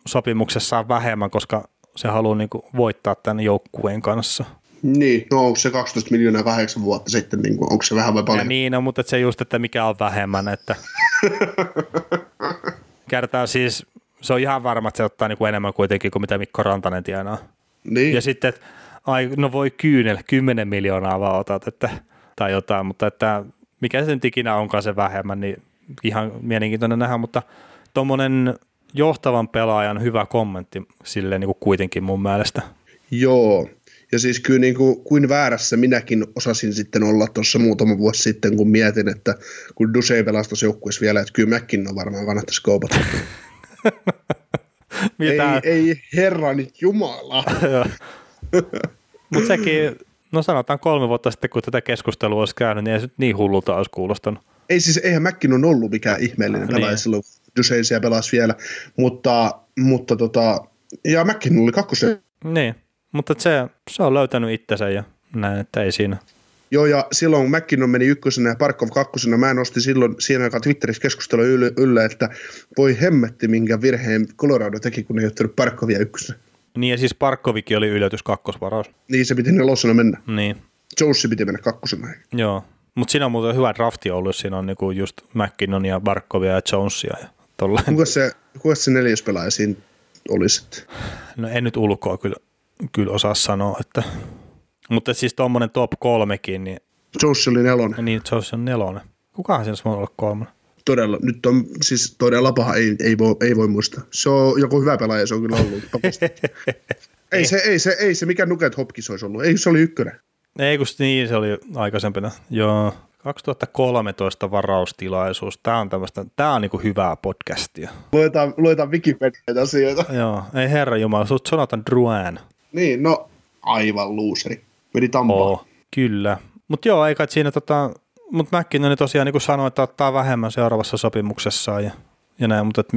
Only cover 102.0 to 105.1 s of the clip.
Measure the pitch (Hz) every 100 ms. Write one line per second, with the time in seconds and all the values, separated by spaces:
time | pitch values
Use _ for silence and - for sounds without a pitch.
102 | - - 123 120 131 123 117 - 113 101
103 | 113 110 110 - 120 110 107 104 - -
104 | - - 143 139 135 131 135 143 143 123
105 | 110